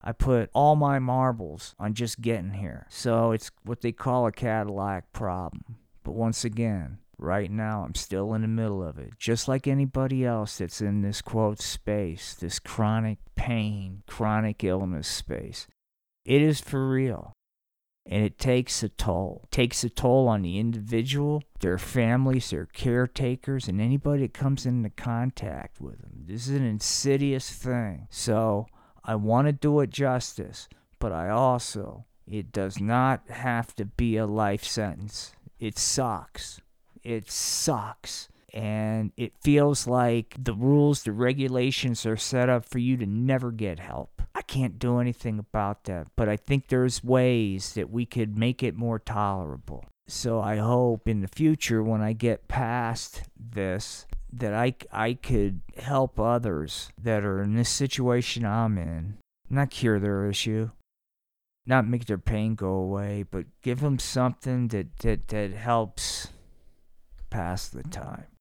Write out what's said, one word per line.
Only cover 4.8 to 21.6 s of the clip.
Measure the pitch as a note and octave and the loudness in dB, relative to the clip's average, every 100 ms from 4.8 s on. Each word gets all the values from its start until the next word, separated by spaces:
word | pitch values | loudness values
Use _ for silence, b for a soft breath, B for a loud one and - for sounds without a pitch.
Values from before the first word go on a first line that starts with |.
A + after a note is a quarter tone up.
| G2 F#2+ - | -2 -4 -6
problem. | - G#2+ F2+ F2 - - A2+ _ - | -6 -4 -4 -6 -10 -14 -18 _ -14
But | - | -8
once | F2 A2+ A2+ | -2 0 0
again, | A#2+ G#2+ A#2 G2+ C#2+ F#2+ _ _ | -2 -2 -2 -2 -4 -10 _ _
right | D2+ F#2+ F#2+ | -2 0 0
now | G#2 G#2+ G#2+ D2+ | -2 -2 -4 -6
I'm | - | -8
still | - F#2+ G2+ | -4 -2 0
in | A2 | 0
the | A2 | 0
middle | A2 A2 G2 | 0 -2 -2
of | F2 D2 | -6 -8
it, | A#1+ - | -14 -8
just | - A2+ - | 0 0 2
like | C3+ C#3 | 0 2
anybody | C3+ C#3 C3 C3+ C3 B2+ | 2 2 0 0 2 0
else | A2+ G#2+ - | 0 -2 -4
that's | F2 - | -8 -4
in | G#2 G2+ | -2 0
this, | G2+ G#2 | 0 -2
quote, | - A2+ G#2+ G#2+ | -2 2 2 0
space, | - - - G#2 F#2+ E2 - | -6 -6 -2 -2 -2 -6 -10
this | - F2 - | -8 -6 -8
chronic | - - G#2+ A2 A2 G#2+ - - | -8 0 2 2 0 -4 -8 -4
pain, | - A#2 G#2+ G#2 F#2+ F#2+ - | 0 0 -2 -4 -6 -12 -14
chronic | - A2 G#2+ A2 G#2 | -2 0 2 0 0
illness | G2+ F#2 G2 E2+ - | 0 0 0 -2 -4
space. | - - - - - - _ _ _ _ _ - | -6 -6 -8 -8 -12 -16 _ _ _ _ _ 2
It | C3+ | 4
is | D3+ D3 | 6 2
for | - C#3 C3 | -2 -2 0
real. | C3 C3 G#2 - - _ _ _ _ _ _ - | 2 0 -4 -10 -18 _ _ _ _ _ _ -4
And | G2+ G#2+ | 0 0
it | - | 2
takes | C3 B2+ B2 - | 2 2 2 -2
a | G#2+ | -4
toll. | - - E2+ F#2+ E2 - | -2 0 0 -2 -6 -4
It | |
takes | - B2 - A#2+ | 2 2 2 -4
a | |
toll | - B2+ C3 B2+ | 0 4 6 6
on | G#2+ | 4
the | F2+ F#2+ | 0 0
individual, | A#2 A2+ G#2+ A2+ B2 C#3+ D3 D3+ - - | 0 -2 -2 0 0 0 0 0 -4 -4